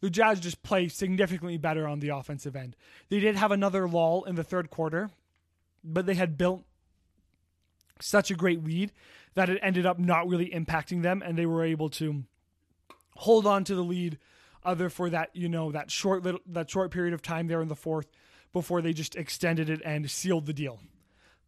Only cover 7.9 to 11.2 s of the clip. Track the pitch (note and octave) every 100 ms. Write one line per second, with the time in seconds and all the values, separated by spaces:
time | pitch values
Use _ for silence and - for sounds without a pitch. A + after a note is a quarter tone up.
7.9 | - - G#3 - F3 F#3 E3+ D#3 E3 G#3
8.9 | _ - - - - F3+ F#3+ G3 F3+ F3+
9.9 | F3 F3+ E3+ F3 F3 F3 E3+ D#3+ D#3+ -
10.9 | F3+ E3+ F#3+